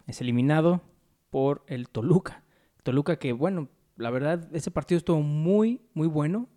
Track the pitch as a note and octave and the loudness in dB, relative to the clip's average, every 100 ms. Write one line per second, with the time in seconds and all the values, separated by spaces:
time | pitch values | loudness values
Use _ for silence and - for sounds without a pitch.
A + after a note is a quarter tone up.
0 | - - B2 A#2+ C3+ D#3 D#3+ F3 - _ | -16 -8 -2 2 4 4 4 2 -4 _
1 | _ _ _ C#3 C3+ C#3+ - B2+ A#2+ - | _ _ _ 0 0 0 -6 -10 -8 -4
2 | C3+ F3+ - - _ _ _ _ - B2+ | 4 2 2 -16 _ _ _ _ -2 0
3 | C#3+ D#3+ C3+ A#2+ E3 F#3 C#3 _ _ - | 0 -2 -2 -2 -2 -2 -8 _ _ -8
4 | A#2 B2+ D3 F3 E3 D#3 F#3 E3 C#3+ F3 | -4 -2 -2 -4 -6 -8 -6 -6 -2 -2
5 | E3 E3 D3 D3+ D#3+ G#3 A3 B3 _ D#3 | 2 0 0 0 2 4 2 0 _ -2
6 | D#3+ D3+ D3 G3+ B3 | 0 0 -2 -2 -6